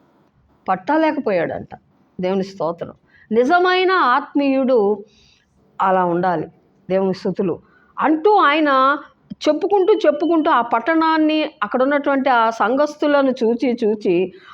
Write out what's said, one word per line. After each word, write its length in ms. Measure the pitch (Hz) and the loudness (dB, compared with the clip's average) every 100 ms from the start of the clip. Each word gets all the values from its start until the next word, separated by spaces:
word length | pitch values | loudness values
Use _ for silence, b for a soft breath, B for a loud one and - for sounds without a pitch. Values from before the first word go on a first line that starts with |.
| _ _ _ _ _ _ - | _ _ _ _ _ _ -6
పట్టలేకపోయాడంట. 1000 | 185 185 311 311 302 233 180 151 90 - - _ _ _ - | -4 -2 0 0 -2 -2 -2 -2 -6 -12 -20 _ _ _ -8
దేవుని 240 | 185 196 | -4 -2
స్తోత్రం. 480 | 190 - 160 170 - - _ b b | -4 -6 -6 -6 -12 -16 _ b b
నిజమైన 580 | 214 254 349 370 370 370 | 0 2 2 2 2 2
ఆత్మీయుడు 1120 | 370 262 269 277 285 277 269 254 247 202 208 - b b b b _ _ - | 2 2 0 -2 -2 0 0 2 2 2 -2 -8 b b b b _ _ -4
అలా 240 | 190 185 | 0 2
ఉండాలి. 440 | 175 170 185 165 170 - _ _ - | 0 0 0 -2 -6 -14 _ _ -4
దేవుని 240 | 185 190 | -2 -2
స్తుతులు. 440 | 180 202 180 190 - _ b b b | -2 -6 -4 -4 -6 _ b b b
అంటూ 380 | 240 311 427 415 | -2 0 2 4
ఆయన 640 | 294 311 294 262 269 285 - _ - - 302 | 2 2 2 2 2 0 -6 _ -20 -4 -2
చెప్పుకుంటూ, 460 | 302 381 403 370 | 0 0 2 2
చెప్పుకుంటూ 560 | 427 302 285 330 330 320 | 2 2 0 0 0 2
ఆ 100 | 262 | 0
పట్టణాన్ని, 920 | 233 - 330 320 320 320 311 311 311 - | 0 -2 0 0 2 2 2 0 -4 -6
అక్కడ 200 | - 254 | -4 -2
ఉన్నటువంటి 480 | 262 285 277 277 269 | 0 0 0 0 2
ఆ 200 | 240 226 | 2 2
సంఘస్థులను 800 | 226 208 269 294 302 302 285 269 | 0 0 0 -2 -2 0 2 2
చూచి, 460 | 254 226 240 262 240 | 0 0 0 -2 0
చూచి 480 | 208 214 208 170 185 B B | -2 -2 0 0 -2 B B